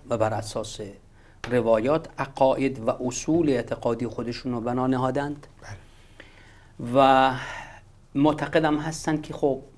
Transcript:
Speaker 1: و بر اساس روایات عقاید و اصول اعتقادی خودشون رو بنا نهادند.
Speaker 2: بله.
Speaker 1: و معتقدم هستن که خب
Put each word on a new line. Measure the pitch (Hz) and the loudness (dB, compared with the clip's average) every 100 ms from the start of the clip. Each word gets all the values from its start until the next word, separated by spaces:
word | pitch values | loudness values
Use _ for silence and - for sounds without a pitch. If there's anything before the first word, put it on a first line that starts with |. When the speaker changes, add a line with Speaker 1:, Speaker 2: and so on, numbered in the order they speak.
| - | -4
Speaker 1:
و | 117 | 0
بر | 107 | 0
اساس | 107 107 117 107 - 101 - - - - - 120 | -2 -6 -8 -8 -10 -14 -16 -20 -20 -20 -14 -2
روایات | 123 113 110 123 160 160 - | 2 4 4 4 0 -2 -8
عقاید | 131 - 135 127 135 110 113 | -6 2 2 2 -2 -2 -4
و | |
اصول | 127 123 - - 170 151 | -2 -4 -4 0 2 2
اعتقادی | 123 - 117 120 117 117 | 2 -2 -4 -2 -2 -4
خودشون | 113 117 120 131 | -6 -6 -6 -6
رو | 120 | -4
بنا | 117 123 131 | -2 -2 0
نهادند. | 127 131 135 143 147 - - | 0 0 -2 -4 -8 -14 -20
Speaker 2:
بله. | - 101 - - - - - - - - - - 120 | -18 -18 -20 -20 -20 -20 -20 -20 -20 -20 -20 -10 0
Speaker 1:
و | 131 135 131 131 131 - - - - - - - | 6 8 8 4 2 -8 -12 -14 -18 -20 -20 -6
معتقدم | 139 151 147 143 165 156 151 | 2 2 2 0 2 2 0
هستن | 160 160 - 151 | -2 -4 -2 -2
که | - | -4
خب | - 143 135 - | -2 -2 -2 -8